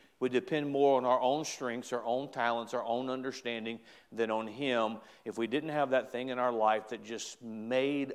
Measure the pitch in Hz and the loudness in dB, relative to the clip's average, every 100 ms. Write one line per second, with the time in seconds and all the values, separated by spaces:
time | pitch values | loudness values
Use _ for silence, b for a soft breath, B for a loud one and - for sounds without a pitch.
0 | b b 127 123 127 156 143 139 143 131 | b b 0 0 0 -2 0 4 6 6
1 | 123 123 127 151 151 - 127 120 - 120 | 4 4 4 2 -2 -4 -4 -4 -4 -4
2 | 113 123 139 139 120 117 110 123 110 120 | 0 -2 -2 0 0 0 -2 -4 -2 -2
3 | 131 131 131 127 120 117 113 113 b b | -2 -4 -6 -6 -6 -4 -6 -8 b b
4 | b 107 113 110 110 113 139 120 110 113 | b -2 0 0 -2 -4 0 2 2 -2
5 | b b 117 107 117 139 147 147 135 131 | b b -8 -2 0 0 0 0 4 2
6 | - 123 131 127 123 117 107 110 - 110 | 2 -6 -4 0 0 4 4 4 0 -10
7 | 104 110 - - 117 110 113 131 139 143 | -8 -8 -8 -12 -12 -8 0 2 2 0
8 | 131 | -4